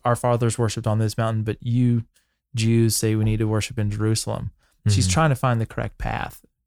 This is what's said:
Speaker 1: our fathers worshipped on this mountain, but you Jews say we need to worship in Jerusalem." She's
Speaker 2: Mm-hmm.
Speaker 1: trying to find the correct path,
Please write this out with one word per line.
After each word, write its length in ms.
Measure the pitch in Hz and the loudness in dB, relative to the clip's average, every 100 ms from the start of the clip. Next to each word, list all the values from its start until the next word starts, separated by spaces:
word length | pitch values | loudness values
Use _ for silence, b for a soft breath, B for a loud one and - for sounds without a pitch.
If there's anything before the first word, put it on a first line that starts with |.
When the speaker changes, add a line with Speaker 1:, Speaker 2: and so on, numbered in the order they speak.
Speaker 1:
our 120 | 120 117 | -2 0
fathers 420 | 123 120 117 107 | 2 2 0 0
worshipped 300 | 113 117 113 | -2 -2 -2
on 100 | 107 | 0
this 180 | 110 - | 0 -2
mountain, 260 | 113 113 | -2 -2
but 140 | 110 - | -4 -4
you 440 | 123 120 123 117 113 _ _ _ _ 117 | -2 2 2 2 -2 _ _ _ _ -2
Jews 400 | 110 117 113 - | 2 4 4 2
say 200 | 110 110 | 0 0
we 80 | 110 | 0
need 120 | 107 | 0
to 100 | 110 | 0
worship 300 | 107 - - | -2 -2 -4
in 140 | 104 | -4
Jerusalem." 600 | 104 107 113 - - 107 - _ _ 110 | 0 0 0 -2 -6 -8 -12 _ _ 0
She's 180 | 101 90 | 2 2
Speaker 2:
Mm-hmm. 80 | |
Speaker 1:
trying 160 | 95 160 | 4 2
to 60 | 131 | 2
find 260 | 131 117 | 0 0
the 40 | 110 | -2
correct 300 | - 113 - | -6 -8 -6
path, 440 | - - - - _ _ | -6 -4 -6 -12 _ _